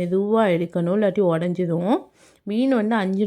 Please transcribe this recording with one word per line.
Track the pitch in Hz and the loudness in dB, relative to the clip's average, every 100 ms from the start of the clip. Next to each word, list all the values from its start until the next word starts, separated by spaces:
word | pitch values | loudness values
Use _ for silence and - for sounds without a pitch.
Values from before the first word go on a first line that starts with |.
மெதுவா | 175 190 202 226 208 | -2 -2 0 2 2
எடுக்கணும், | 170 170 175 170 208 | 2 -2 -2 0 0
இல்லாட்டி | 202 190 180 | 0 2 2
உடஞ்சிரும். | 165 175 175 175 165 180 320 - _ - _ 202 | 0 -2 -2 -2 -2 0 -2 -4 _ -20 _ -6
மீன் | 214 269 247 | -2 2 2
வந்து | 208 226 | 0 0
அஞ்சு | 190 190 | 0 0